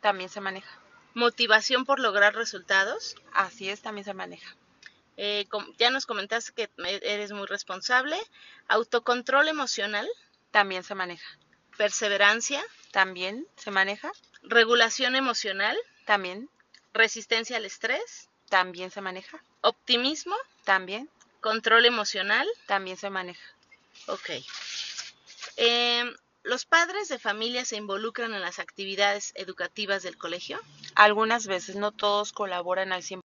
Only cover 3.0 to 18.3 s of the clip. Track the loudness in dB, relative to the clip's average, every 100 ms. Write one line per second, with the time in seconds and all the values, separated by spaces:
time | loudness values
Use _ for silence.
3 | -8 -14 -6 -2 -2 -4 -8 -8 -8 -10
4 | -10 -10 -10 -12 -20 -20 _ _ -20 _
5 | _ -8 -4 -2 -2 -6 -8 2 2 2
6 | -4 -6 -4 -4 -6 -8 -8 -6 -6 -4
7 | -4 -4 -4 -8 -8 -8 -8 -8 2 2
8 | 2 -4 -6 _ -20 -20 _ 0 2 0
9 | 2 0 2 4 4 2 -4 -4 -2 -4
10 | -4 -8 _ _ _ 2 4 0 -6 -6
11 | -6 -8 -14 -20 _ _ _ -2 0 0
12 | 0 6 6 4 0 -4 -6 -12 -4 0
13 | 0 0 -6 -6 -12 _ -4 0 0 0
14 | -8 -10 _ -20 2 4 6 6 6 4
15 | 0 2 0 0 -2 0 0 0 -6 _
16 | 2 2 2 -8 -14 _ _ -20 _ 2
17 | 2 2 -2 -2 -2 -6 -6 -6 -4 -2
18 | -4 -14 -20